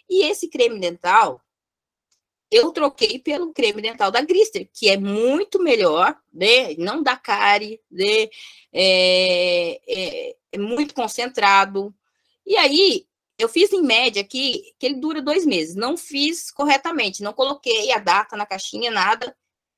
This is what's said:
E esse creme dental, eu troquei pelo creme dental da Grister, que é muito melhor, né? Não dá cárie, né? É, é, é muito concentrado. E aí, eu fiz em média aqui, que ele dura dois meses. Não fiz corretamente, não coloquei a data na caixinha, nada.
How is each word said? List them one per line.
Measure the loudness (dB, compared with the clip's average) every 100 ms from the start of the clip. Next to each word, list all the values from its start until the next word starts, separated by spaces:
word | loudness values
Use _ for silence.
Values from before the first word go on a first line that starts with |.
| -4
E | 0
esse | 0 -2 -6
creme | 0 0 0
dental, | -6 -4 2 4 2 -2 _ _ _ _ _ _ _ _ _ _ 0
eu | 2 2
troquei | 2 -2 0 -4 -4
pelo | -6 -4 -6
creme | -2 -2 -2
dental | -6 -2 0
da | 0
Grister, | 0 2 2 0 -12
que | -2 2
é | 2
muito | 0 0 0 0 0 -2
melhor, | 2 2 2 2 0 -2 _
né? | -2 4 4 2 -6
Não | -6 -4
dá | -2 -4
cárie, | -2 0 2 2 0 -14 _
né? | -4 0 0 0 -6 -20 -20 _
É, | 0 4 4 4 4 2 2 0 0 -2 -6 -8
é, | -6 -6 -8 -12 -14 _
é | -8
muito | -6 -4 -4
concentrado. | -4 -6 -4 -8 0 4 4 2 -2 -8 -10 _ _ _ _ -2
E | 2
aí, | 2 4 2 2 -6 _ _ -6
eu | -2
fiz | 2 2
em | 2
média | 2 2 0 -2
aqui, | -6 -4 -4 -6 -10 _
que | -6
ele | -4
dura | -6 -6
dois | -2 0
meses. | 0 0 -2 -4
Não | -6 -6
fiz | -6 -4 -4 -4 -8
corretamente, | -4 0 0 0 -4 -4 -6
não | -8
coloquei | -4 -4 -4 -2 -2 0
a | -2
data | 0 0 0 -6
na | -8
caixinha, | -10 -10 -8 -6
nada. | -2 0 -2 -6 -14 _ _ _